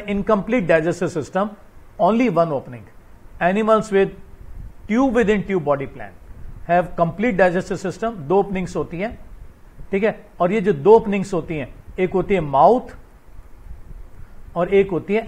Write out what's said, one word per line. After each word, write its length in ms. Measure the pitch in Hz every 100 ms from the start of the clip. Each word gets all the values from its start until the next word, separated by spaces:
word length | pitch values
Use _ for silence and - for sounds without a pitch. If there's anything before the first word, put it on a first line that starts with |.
| 202
incomplete 580 | 202 196 214 202 247 170
digestive 440 | 165 165 165 170
system, 360 | 160 123 185 214 208 - - - -
only 280 | 175 233 254 170
one 160 | 165
opening। 320 | 135 - 120 - - - - - - 170
Animals 440 | 202 220 220 214
with 200 | 196 190 - - - - - - - -
tube 300 | 226 269 233
within 240 | 202 208 180
tube 160 | 190
body 220 | 143 139 135
plan 260 | 127 101 - - - - - -
have 180 | 175 175 -
complete 400 | 170 - 240 190
digestive 440 | 185 175 180 180
system, 340 | 185 - 226 220 139
दो 100 | 190
ओपनिंग्स 380 | 196 185 175 165
होती 240 | 143 170
हैं, 180 | 220 - - - - - - - -
ठीक 140 | 190
है। 100 | 208 208 - -
और 120 | 175
ये 80 | 220
जो 120 | 190
दो 220 | 147 165 226
ओपनिंग्स 360 | 214 202 -
होती 220 | 175 160 156
हैं, 120 | 120 - - -
एक 140 | 185
होती 220 | 190 175
है 60 | 196
माउथ 540 | 151 135 165 247 - - - - - - - - - - - - - - - - - 170
और 160 | 180
एक 160 | 196 196
होती 240 | 156 -
है 100 | 214